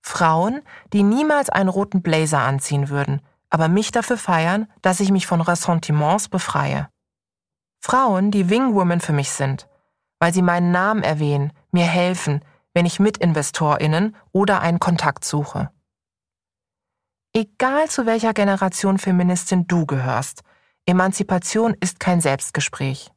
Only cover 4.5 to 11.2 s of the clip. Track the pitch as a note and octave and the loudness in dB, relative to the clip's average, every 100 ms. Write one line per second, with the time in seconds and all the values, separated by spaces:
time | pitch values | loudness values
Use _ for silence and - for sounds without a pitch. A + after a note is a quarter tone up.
4.5 | G3 A3 _ F#3 F3+ G3+ G3 - E3+ E3 | -2 -4 _ 0 2 2 2 0 -2 0
5.5 | F3 - E3 - D3+ D3+ G3 - F#3 - | 0 0 -2 0 0 2 0 -2 -6 -4
6.5 | D3 C#3 C#3 C#3+ _ _ _ _ _ _ | -4 -2 -4 -8 _ _ _ _ _ _
7.5 | _ _ _ - A#3+ C4+ F#3+ G3+ G3+ F3+ | _ _ _ 0 2 2 2 2 2 2
8.5 | A3 C4 G3+ F3 F3 - D3 C#3 - C3+ | 2 2 2 2 0 0 -2 -2 -4 -4
9.5 | C3 - _ _ _ _ _ E3+ F3 F3+ | -4 -10 _ _ _ _ _ 0 2 2
10.5 | F3 F3 F3+ F#3+ A3 C3+ D3+ | 2 2 2 0 0 -2 0